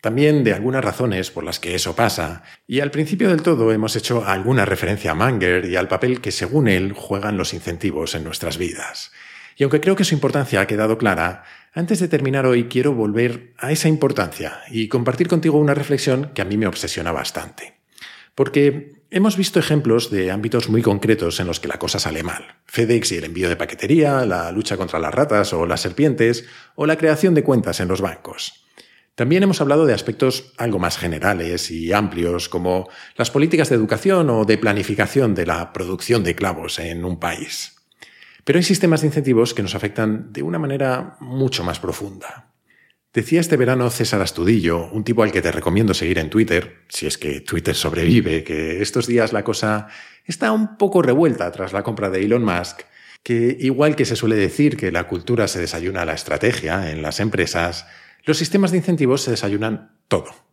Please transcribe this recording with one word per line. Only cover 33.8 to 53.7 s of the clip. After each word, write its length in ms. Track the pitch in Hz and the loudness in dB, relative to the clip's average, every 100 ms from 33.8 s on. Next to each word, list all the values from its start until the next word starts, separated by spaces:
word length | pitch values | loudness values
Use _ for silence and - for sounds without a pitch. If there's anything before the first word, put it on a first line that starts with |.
| 107 110 190 190 151 | 2 0 2 4 4
o 140 | 113 | 2
de 140 | 107 110 | 4 2
planificación 760 | 110 104 92 104 104 135 120 | 2 0 -2 -2 0 2 2
de 120 | 92 85 | 2 0
la 260 | 82 87 | -2 -4
producción 540 | - 90 92 - 117 87 | -8 -6 -6 0 0 0
de 100 | 85 | -2
clavos 440 | 98 85 80 - | -2 -4 -8 -8
en 260 | 82 85 90 | -8 -6 -6
un 120 | 82 | -4
país. 600 | 87 78 76 - - _ _ _ - - - - | -4 -6 -10 -10 -12 _ _ _ -20 -20 -20 -8
Pero 160 | - 165 | 2 2
hay 40 | |
sistemas 360 | 175 185 175 156 | 4 4 4 4
de 80 | 156 | 2
incentivos 460 | 147 131 117 117 | 0 2 4 4
que 80 | - | 0
nos 140 | 98 98 | -4 -4
afectan 580 | 104 - 107 110 - | -4 -2 -2 -2 -6
de 100 | 104 | -8
una 160 | 156 170 | -4 -4
manera 560 | 147 135 135 127 - - | -2 0 0 -2 -6 -16
mucho 420 | 127 131 131 - | -8 -2 0 0
más 160 | 87 82 | -4 -4
profunda. 720 | 90 87 101 98 - - _ _ _ _ _ _ _ | -6 -6 -10 -12 -16 -18 _ _ _ _ _ _ _
Decía 260 | 120 113 165 | -4 2 0
este 160 | 165 147 | 2 2
verano 340 | 123 127 120 | 2 2 0
César 320 | - 113 104 | 0 0 0
Astudillo, 680 | 92 - 87 113 85 85 82 | -2 0 2 2 2 -2 -4
un 140 | 107 107 | -6 0
tipo 180 | 117 | 2
al 80 | 107 | 2
que 100 | 92 | 2
te 120 | 87 | -2
recomiendo 400 | 82 85 95 110 | -2 0 2 2
seguir 260 | 90 82 87 | 2 0 -2
en 100 | 78 | 0
Twitter, 520 | 107 107 87 - - _ | 2 2 0 -2 -16 _
si 180 | - 76 | -8 -6
es 100 | - | -4
que 220 | 76 71 | -6 -6
Twitter 340 | - 85 85 | -4 -4 -2
sobrevive, 720 | 76 80 82 82 113 90 80 | -2 -2 0 4 4 4 -2
que 380 | 78 78 80 87 | -2 -4 -4 -2
estos 260 | 104 127 120 | -2 -2 0
días 240 | 120 110 | 2 2
la 140 | 110 101 | 0 -2
cosa 420 | 107 107 107 104 - - - - | -2 -2 -2 -6 -20 -20 -18 -12
está 260 | 165 220 | -2 0
un 240 | 220 214 - | 2 -2 0
poco 260 | 202 190 | 2 4
revuelta 480 | 143 131 165 101 87 | 4 4 2 2 -6
tras 180 | 85 95 | -6 -6
la 120 | 95 | -4
compra 260 | 101 107 101 | -4 -4 -2
de 120 | 92 104 | 0 2
Elon 180 | 123 | 2
Musk, 380 | 110 87 87 - - - - - | 2 -2 -4 -12 -20 -20 -20 -18
que 320 | - 117 120 127 | -2 0 2 0
igual 340 | 131 | -2